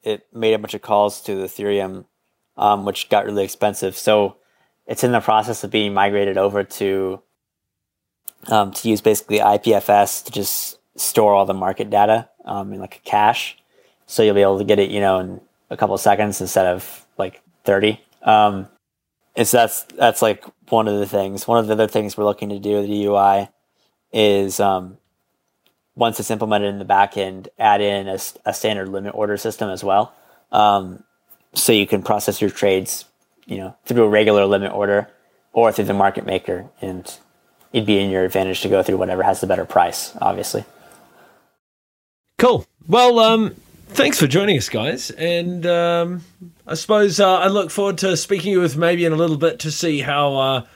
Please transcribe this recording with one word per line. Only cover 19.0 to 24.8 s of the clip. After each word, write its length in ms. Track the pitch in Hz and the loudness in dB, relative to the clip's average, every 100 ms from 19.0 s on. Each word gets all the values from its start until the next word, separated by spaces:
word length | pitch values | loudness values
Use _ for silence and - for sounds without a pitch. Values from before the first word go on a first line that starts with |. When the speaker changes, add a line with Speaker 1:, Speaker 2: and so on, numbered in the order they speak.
| _ _ _ - | _ _ _ -2
Speaker 1:
and 120 | 117 | 2
so 100 | 123 | 4
that's, 260 | 113 - - - | 2 0 -10 0
that's, 260 | 117 - | 0 2
like, 240 | 113 101 - _ - | 0 -2 -10 _ -2
one 180 | 113 110 | 0 2
of 120 | 104 | -2
the 80 | 101 | -2
things. 400 | 104 95 98 - | -2 -4 -6 0
One 100 | 117 | 0
of 100 | 107 | 2
the 60 | |
other 140 | 107 107 | 0 0
things 280 | 117 104 - | 0 -4 -2
we're 100 | 104 | -2
looking 240 | 101 104 | -2 -6
to 100 | 101 | -6
do 160 | 101 104 | -2 -2
with 100 | 101 | -2
the 80 | 104 | -2
U 200 | 101 101 | 0 4
I 340 | 98 98 101 _ _ _ _ _ _ | 4 2 -2 _ _ _ _ _ _
is, 480 | 117 107 98 98 - | 2 4 4 0 0
um, 380 | 101 95 | 0 0